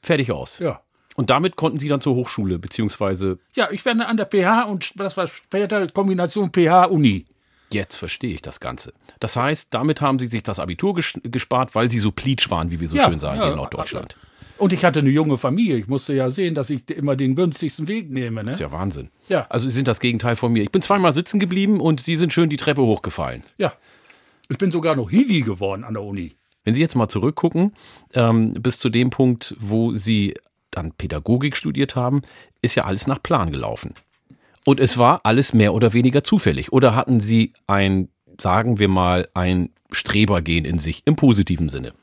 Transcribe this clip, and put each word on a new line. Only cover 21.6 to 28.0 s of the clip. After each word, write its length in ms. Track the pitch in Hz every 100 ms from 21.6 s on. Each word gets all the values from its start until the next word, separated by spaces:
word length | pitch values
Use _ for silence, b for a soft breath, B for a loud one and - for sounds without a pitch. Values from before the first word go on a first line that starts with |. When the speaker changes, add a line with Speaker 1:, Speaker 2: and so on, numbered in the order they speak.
| 196 208
Speaker 1:
und 200 | 160 151
Sie 160 | - 165
sind 160 | 170
schön 180 | - 170
die 80 | 147
Treppe 240 | - 143
hochgefallen. 600 | 123 104 - - 71 60 - _
Speaker 2:
Ja. 160 | 190 - b b b b b b b
Ich 80 | -
bin 120 | 190
sogar 260 | 165 160 151
noch 140 | 110
Hiwi 320 | 180 277 180
geworden 420 | 113 92 98 98
an 100 | 117
der 100 | 110
Uni. 300 | 101 98 82 _ _ _
Speaker 1:
Wenn 120 | - 120
Sie 60 |
jetzt 140 | 160 127
mal 140 | 110
zurückgucken, 640 | 104 117 156 170 165 196 B B B